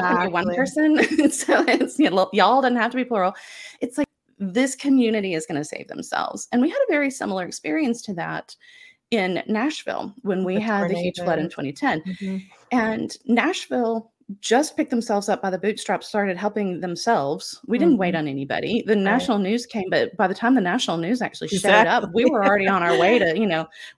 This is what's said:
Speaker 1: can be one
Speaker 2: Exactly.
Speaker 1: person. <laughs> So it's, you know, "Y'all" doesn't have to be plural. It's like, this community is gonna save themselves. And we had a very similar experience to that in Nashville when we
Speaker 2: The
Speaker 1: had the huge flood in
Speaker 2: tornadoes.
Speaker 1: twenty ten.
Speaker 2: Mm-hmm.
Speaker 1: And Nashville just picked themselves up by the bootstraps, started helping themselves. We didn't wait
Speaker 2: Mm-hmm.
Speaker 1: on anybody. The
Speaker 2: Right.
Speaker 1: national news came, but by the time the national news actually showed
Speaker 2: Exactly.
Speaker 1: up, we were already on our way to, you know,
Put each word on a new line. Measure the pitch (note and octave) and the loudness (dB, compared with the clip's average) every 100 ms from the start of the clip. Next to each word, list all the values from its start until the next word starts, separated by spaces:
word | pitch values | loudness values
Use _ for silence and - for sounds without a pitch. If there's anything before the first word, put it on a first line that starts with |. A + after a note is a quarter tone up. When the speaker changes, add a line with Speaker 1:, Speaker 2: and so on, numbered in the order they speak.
Speaker 1:
can | F3+ F3+ F3+ | 4 2 0
be | |
one | E3+ F#3 | 0 0
Speaker 2:
Exactly. | - C4+ D4+ D#4 D4+ | 0 -2 2 4 4
Speaker 1:
person. | - D#4 C#4+ | 2 2 2
<laughs> | |
So | - - E4 D#4+ | 2 2 2 2
it's, | - - - | 0 0 2
you | C4 | 2
know, | F#3 F#3 | 4 2
"Y'all" | G3+ F#3+ B3+ | 4 6 6
doesn't | C4 B3 | 4 2
have | A3+ | 0
to | B3+ | -2
be | |
plural. | B3 A3+ F#3 G3+ - - - - | -2 0 0 -2 -12 -20 -20 -10
It's | A#3+ - | -8 -4
like, | D4 _ _ - | -6 _ _ -10
this | G3 F#3+ C4 | -4 0 0
community | - C#4+ C4+ A3+ G#3+ G3 | 0 2 4 4 2 -2
is | D#3+ D#3 | -4 -4
gonna | D3 | -6
save | D3+ - - | -6 -10 -12
themselves. | - - - - - - | -12 -6 -4 -4 -6 -4
And | B3 | 0
we | D4 | 0
had | C5+ C5+ | 0 0
a | |
very | D4 C#4 | 0 -2
similar | C4 - F#3+ F3 | -4 -4 -4 -6
experience | - - D#4 C#4+ A#3+ | -8 -6 -2 -2 -4
to | - | -6
that | E3+ D#3+ D#3+ - - - - - _ _ | -8 -6 -8 -10 -18 -20 -20 -20 _ _
in | A3+ F#3 F3 - | -2 0 -2 -2
Nashville | G#3+ C#4 - - - - - | -2 -2 -4 -6 -6 -8 -8
when | G3 F#3 | -4 -2
we | F#3 F#3+ | -2 -2
Speaker 2:
The | |
Speaker 1:
had | G#3+ G3+ G3+ | -2 0 0
the | F3 | -2
huge | F3+ F3+ | -4 -4
flood | F3 D#3+ | -2 -2
in | D#3 | -2
Speaker 2:
tornadoes. | |
Speaker 1:
twenty | - C#3 | -6 -8
ten. | C#3+ C#4 D#3+ | -4 -2 -2
Speaker 2:
Mm-hmm. | F#3 F#3 F#3+ F#3+ F#3+ - - | -4 -8 -6 -6 -10 -18 -4
Speaker 1:
And | B3 A3 A3 - - - | 0 0 -2 -6 -8 0
Nashville | A#3+ C#4 F#4+ - B3+ A3+ A3+ A3 _ - G3+ | 2 2 -2 -4 -2 -2 -2 -8 _ -16 -12
just | - A#3 D4+ | 0 2 2
picked | - D4+ | -2 -2
themselves | A#3+ A#3 G#3 G3+ | -2 0 -2 0
up | F#3 | -2
by | G3 | -2
the | F#3 | -2
bootstraps, | G3 G#3+ - F3+ - | -2 -4 -2 -4 -2
started | G#3+ G3+ F3 | -2 -2 -2
helping | G3+ G#3+ G3+ F3 | -2 -2 -2 -4
themselves. | F3 E3+ - A3+ C#3 F3 - - - | -6 -4 0 2 0 -4 -6 -12 -2
We | A#3+ | 2
didn't | E4+ A#3+ | 4 4
wait | F3+ | 2
Speaker 2:
Mm-hmm. | E3+ | 0
Speaker 1:
on | D3+ | -2
anybody. | C#3 C#3 E2+ - A3 - | -4 -4 -4 0 0 2
The | |
Speaker 2:
Right. | G#3+ | 2
Speaker 1:
national | G3 A#3 C#4 G#3 | 2 2 2 0
news | F#3+ A#3 A#3+ | 2 0 -2
came, | A3+ F#3 | -6 -2
but | D#3+ A#2 - | 0 0 0
by | F#3+ | 0
the | |
time | G3 A#3 | 2 2
the | C4 | 2
national | F3+ F#3+ - E3+ | 2 0 -2 -2
news | E3 A#3+ | -2 -2
actually | D#3+ - D#3 | -4 -8 -6
showed | G3 | -2
Speaker 2:
Exactly. | G3+ G3+ F3 A#3 G3+ | 4 4 4 2 0
Speaker 1:
up, | |
we | F3+ | 2
were | B3 A#3+ | 2 4
already | G3 G3+ F#3+ | 4 4 2
on | F#3+ | 2
our | E3+ E3 | 2 4
way | F3 A#3+ | 4 4
to, | F3+ D#3+ | 4 2
you | G#3+ | 0
know, | D#3+ D#3+ - - | 0 -4 -10 -20